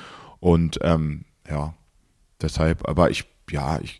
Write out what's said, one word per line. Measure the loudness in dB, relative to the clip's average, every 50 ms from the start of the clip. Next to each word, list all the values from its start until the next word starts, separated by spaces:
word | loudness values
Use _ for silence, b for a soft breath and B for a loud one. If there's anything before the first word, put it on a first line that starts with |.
| B B B B B B B _
Und, | 4 4 4 4 4 2 0 0 0
ähm, | 2 2 2 0 -2 -4 -8 -12 -16 _ _ -10 -8
ja, | -6 -6 -6 -6 -10 _ _ _ _ _ _ _ _ _ _ _ _ -6
deshalb, | -6 -4 -2 0 0 0 0 0 -4
aber | -2 2 4 4 4
ich, | 2 -2 -8 _ _ _ _ -8
ja, | -6 -4 -2 -2 -4 -4
ich | -6 -10 -14